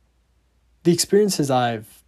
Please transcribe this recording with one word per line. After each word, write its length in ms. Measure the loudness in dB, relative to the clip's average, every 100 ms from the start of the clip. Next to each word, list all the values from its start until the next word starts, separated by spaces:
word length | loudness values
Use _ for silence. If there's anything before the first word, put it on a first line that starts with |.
| _ _ _ _ _ _ _ _
The 100 | 0
experiences 580 | 0 0 2 2 0 -2
I've 520 | -2 -2 -4 -12 _